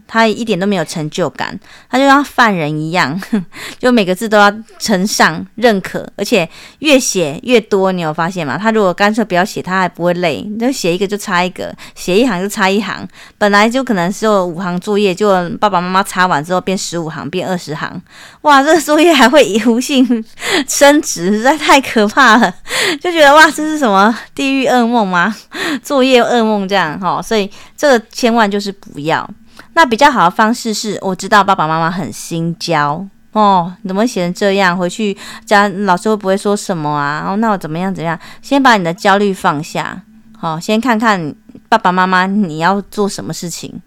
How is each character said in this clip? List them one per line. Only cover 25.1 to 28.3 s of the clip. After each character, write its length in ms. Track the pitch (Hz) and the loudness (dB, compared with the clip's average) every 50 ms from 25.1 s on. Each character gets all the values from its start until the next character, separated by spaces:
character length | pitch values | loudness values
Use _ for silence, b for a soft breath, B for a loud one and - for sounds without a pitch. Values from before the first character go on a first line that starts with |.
| 185 175 | 0 0
啊， 160 | 170 208 214 - - _ - | 0 0 -2 -6 -12 _ -12
<laughs> 280 | 320 381 349 302 262 - | -8 -6 -6 -6 -6 -6
作 200 | - 294 269 254 | -2 0 2 2
业 200 | 269 262 240 233 | 4 4 4 4
噩 200 | 135 233 240 226 | 4 2 0 0
梦 240 | 220 214 208 196 185 | 0 0 -2 -2 -2
这 80 | 202 | -2
样， 240 | 196 175 156 151 165 | -2 -2 -2 -4 -6
吼， 220 | 196 175 151 143 | -4 -4 -4 -4
所 140 | 165 - 226 | -4 -2 -2
以 140 | 214 196 - B B B B B | -2 -2 -4 B B B B B
这 140 | - - 294 | 0 2 4
个 160 | 262 226 220 - | 4 4 2 -2
千 220 | - - - 233 | -8 -2 0 0